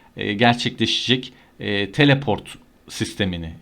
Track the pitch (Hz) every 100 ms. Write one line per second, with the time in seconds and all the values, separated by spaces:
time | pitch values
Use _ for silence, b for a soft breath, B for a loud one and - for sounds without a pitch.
0 | b - 101 104 120 120 127 - 113 -
1 | - 123 - b b - 104 101 98 120
2 | 143 139 117 98 - - _ _ - -
3 | 107 - 95 87 82 80